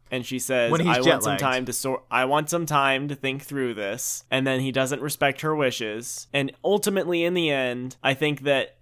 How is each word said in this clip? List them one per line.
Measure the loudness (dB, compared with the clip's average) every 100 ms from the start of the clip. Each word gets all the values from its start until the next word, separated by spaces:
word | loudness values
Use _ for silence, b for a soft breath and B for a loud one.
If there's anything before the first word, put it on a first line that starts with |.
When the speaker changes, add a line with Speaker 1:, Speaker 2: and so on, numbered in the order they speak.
| _
Speaker 1:
And | -6
she | -4 -6
says, | 0 2 4
Speaker 2:
When | 2
he's | 2 4
Speaker 1:
"I |
Speaker 2:
jet | 4
Speaker 1:
want | 4
some | 2
Speaker 2:
lagged. | 0
Speaker 1:
time | 0 0 -2
to |
sor-, | -4 -4 -6 -2
I | 0
want | 2 2 0
some | -2 0
time | 2 4 2 -2
to |
think | -4 -4 -6
through | -6 -4 -2
this." | -2 -4 -4 -6 -8 -2
And | 0 2
then | 0
he | 0
doesn't | 0 0 -2
respect | -4 0 0 0
her | -2
wishes. | 0 0 0 -4 -6 -8 -12 -4
And | -2 -2 -2
ultimately, | 0 2 2 0 0 0
in | 2
the | 2 2
end, | 2 0 -2 -6 -2
I | -2
think | 2 0 0
that | 2 2 0 -4